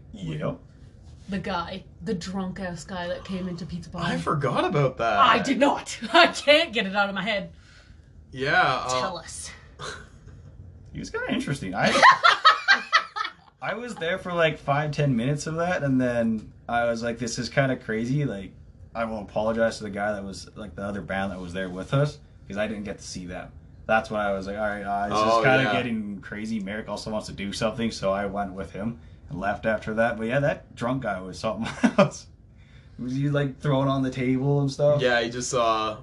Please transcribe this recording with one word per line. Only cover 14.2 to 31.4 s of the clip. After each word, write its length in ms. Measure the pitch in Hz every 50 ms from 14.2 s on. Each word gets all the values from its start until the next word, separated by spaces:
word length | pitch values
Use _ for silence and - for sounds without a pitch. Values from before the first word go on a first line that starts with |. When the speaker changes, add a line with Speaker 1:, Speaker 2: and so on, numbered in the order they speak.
| - 180 175
Speaker 1:
like, 240 | 170 165 156 147 -
five, 320 | - 147 139 143 156 151
ten 240 | 143 - 147 139 131
minutes 320 | 113 117 135 151 139 -
of 80 | 160 156
that, 280 | 165 170 175 180 - 143
and 160 | 139 131 127
then 520 | 127 123 120 117 113 113 110 107 - - - - -
I 180 | - 117 120 120
was 160 | 117 117 110
like, 160 | 117 117 113
"This 220 | - 120 113 - -
is 80 | 117 -
kinda 280 | - 143 139 135 127
crazy." 480 | - - - 110 110 120 123 135 147 143
Like, 260 | 123 101 98 95 - - - - - - - - - -
I 120 | 113 117
will 140 | 110 110 107
apologize 560 | 98 - - 107 107 113 113 113 113 113 110
to 60 | - 107
the 60 | 104
guy 220 | 95 101 101 107 104
that 100 | 98 98
was, 260 | 98 92 - - - -
like, 200 | - 107 95 78
the 80 | 98 98
other 180 | 104 101 101
band 300 | 87 87 92 98 95 98
that 80 | 92 92
was 140 | 92 85 85
there 160 | 95 95 90
with 240 | 90 92 92 - 139
us, 240 | 139 147 147 - - - - - - -
'cause 100 | - 98
I 100 | 101 107
didn't 160 | 107 110 101 101
get 140 | 101 95
to 60 | - -
see 220 | - - 92 90
them. 240 | 87 90 87 82 - - - - - - - -
That's 240 | - 110 113 110 -
when 80 | 113 104
I 120 | 104 101 98
was 140 | 95 95
like, 100 | 98 101
"All 100 | 107 107
right, 140 | 104 104 104 98
uh, 240 | 101 101 101 101 104
this 80 | 101
Speaker 3:
Oh, 220 | 107 107 110 117 117
Speaker 1:
is 60 | 110
kinda 180 | 131 131 131 131
Speaker 3:
yeah. 100 | 107 -
Speaker 1:
getting 460 | 123 123 123 113 110 104 104 101 92
crazy." 380 | 73 - - 104 107 110 113 107
Merrick 300 | 95 98 104 110 110 104
also 200 | 104 101 - 110
wants 180 | 107 107 -
to 60 | - 76
do 200 | 73 98 98 92
something, 380 | - 117 110 - 120 117 113
so 200 | - - - 98
I 140 | 95 98 101
went 260 | 98 98 101 101 95 90
with 180 | 95 95 95
him 280 | - 92 104 117 117 - - - - - - -
and 100 | 143 90
left 260 | 95 101 104 - -
after 280 | 110 107 104 - 113 107
that. 220 | 110 113 120 113
But 100 | 110 110
yeah, 120 | 113 123 143
that 340 | 139 151 190 190 - - -
drunk 280 | - 120 120 135 135 127
guy 180 | 107 98 92
was 180 | 92 92 90
something 280 | -